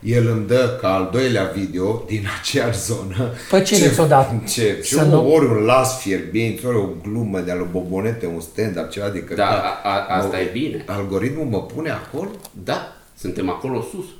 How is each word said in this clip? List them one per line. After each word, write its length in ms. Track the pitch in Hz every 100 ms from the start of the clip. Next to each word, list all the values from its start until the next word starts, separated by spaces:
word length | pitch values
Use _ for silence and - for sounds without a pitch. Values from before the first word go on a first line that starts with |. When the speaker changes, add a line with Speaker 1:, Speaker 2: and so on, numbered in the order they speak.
Speaker 1:
el 260 | 107 120 117
îmi 180 | 110 101
dă 320 | 123 123 -
ca 140 | 95
al 140 | 95 92
doilea 380 | 120 131 113 95 98
video 460 | 95 85 95 113 -
din 200 | 107 101 -
aceeași 380 | - 139 120 104
zonă. 520 | - 117 95 92 120 - -
Speaker 2:
Păi 120 | 190
cine 160 | 190 -
Speaker 1:
Ce, 100 | -
Speaker 2:
ți-o 160 | 123 156
dat? 260 | 139 131 117 -
Speaker 1:
ce, 300 | - 107 95
și 100 | -
Speaker 2:
Să 80 | 143 151
Speaker 1:
o, 20 |
Speaker 2:
nu 180 | 151 127
Speaker 1:
ori 100 | 156 135
un 180 | 107
las 360 | 107 127 123 -
fierbinți, 680 | 98 92 82 107 113 95 123
ori 100 | 117
o 100 | 95 82
glumă 360 | 95 110 110 95
de-a 140 | 87
lui 120 | 90 87
Bobonete, 560 | 90 90 95 107 117 90
un 60 | 85
stand-up, 480 | - - 110 87 80
ceva 180 | - 101
de 100 | 92
căcat. 180 | 82 - 98
Speaker 3:
Da, 320 | - - -
a, 80 | 101 98 -
a, 80 | 92
asta 200 | 98 95
Speaker 1:
Mă, 20 |
Speaker 3:
e 100 | 92
bine. 320 | 117 147 - -
Speaker 1:
algoritmul 600 | 101 98 95 117 147 147
mă 120 | 101
pune 280 | - 143 160
acolo? 400 | 113 - 139 196 214 - 107
Speaker 3:
Da, 280 | 90 - - - _ _
suntem 300 | 92 - 95
acolo 360 | 90 131 123 -
sus 140 | - - -